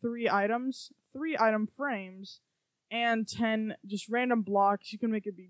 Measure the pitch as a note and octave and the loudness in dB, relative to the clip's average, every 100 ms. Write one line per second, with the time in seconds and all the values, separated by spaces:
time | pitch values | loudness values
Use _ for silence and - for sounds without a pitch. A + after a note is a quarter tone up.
0 | A#3+ A#3 A#3 G3+ G#3 A#3 C4 - - _ | -6 0 2 4 2 0 -2 -6 -12 _
1 | _ C4 D#4+ D4+ A3+ G#3+ G#3+ - C#4+ A3 | _ -8 -4 2 4 4 0 -4 -4 -4
2 | F#3 F#3+ F#3+ - _ _ _ _ _ A#3 | -6 -14 -16 -18 _ _ _ _ _ -2
3 | A#3 A3+ G#3+ - A3+ A3 A3 - G3 G3+ | 2 2 0 0 2 2 -2 -6 -8 -8
4 | - A#3 B3+ A#3 G3 G3 G3 G3+ - G#3+ | -2 0 2 2 2 4 4 2 -4 -4
5 | A#3 A3 G#3 F3+ F#3 | -2 -2 -4 -8 -10